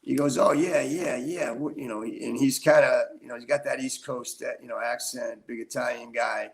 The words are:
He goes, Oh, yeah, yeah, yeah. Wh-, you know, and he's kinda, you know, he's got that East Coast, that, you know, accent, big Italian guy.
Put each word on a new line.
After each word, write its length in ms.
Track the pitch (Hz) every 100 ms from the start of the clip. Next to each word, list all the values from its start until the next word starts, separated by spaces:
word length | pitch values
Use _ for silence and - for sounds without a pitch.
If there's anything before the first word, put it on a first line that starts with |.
He 140 | -
goes, 240 | 135 143 131
Oh, 140 | -
yeah, 300 | 285 180 160
yeah, 340 | 135 160 180 123
yeah. 380 | 131 175 143
Wh-, 220 | 120 147 -
you 120 | 127
know, 140 | 107
and 340 | 113 - 120 117
he's 220 | 139 127
kinda, 460 | 156 151 135 123 117 -
you 80 | 131
know, 80 | 120
he's 80 |
got 200 | 120 143
that 160 | 139 131
East 240 | 131 -
Coast, 360 | - 127 117 -
that, 160 | 123 123
you 60 | 123
know, 100 | 110
accent, 640 | 117 123 - 127 117 113 _
big 140 | 117
Italian 520 | 113 131 120 120 120
guy. 380 | 117 117 107 107